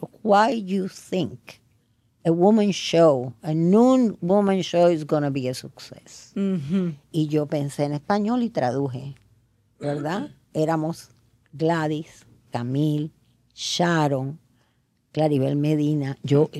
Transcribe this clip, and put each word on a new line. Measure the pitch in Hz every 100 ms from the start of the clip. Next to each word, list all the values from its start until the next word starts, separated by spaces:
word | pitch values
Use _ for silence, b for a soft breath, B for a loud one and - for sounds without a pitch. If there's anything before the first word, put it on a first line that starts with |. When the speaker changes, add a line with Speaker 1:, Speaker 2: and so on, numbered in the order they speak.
| - _
Speaker 1:
"Why | 220 202 226 233
you | 185 196 185 - -
think | - 120 123 - - _ _ _ _ _ _
a | 170
woman | 170 190 220 208
show, | - - 165 165 135 127 -
a | -
noon | 156 170 208 254 262 226 -
woman | 175 202 196 190
show | - 175 175
is | 165 147
gonna | 151 143
be | 139 127
a | 131
success?" | 135 - - - - - - 202
Speaker 2:
Ujú. | 196 185 139 190 175 147 _
Speaker 1:
Y | 156 151
yo | 151 147
pensé | 151 143 - 147
en |
español | 147 - 208 208 247
y | 233
traduje, | 160 127 131 139 123 139 - _ _ _ _ _ _
¿verdad? | 143 143 147 202 294 - _
Éramos | - 156 160 156 160 - _ _ _ _
Gladys, | 143 160 165 156 151 165 - _ _ _
Camille, | 120 120 135 151 151 156 - _ _ _ -
Sharon, | - - 175 165 147 135 135 156 _ _ _ _ _ _ _
Claribel | 151 156 143 135 143
Medina. | 147 151 147 151 139 139
Yo, | 127 143 156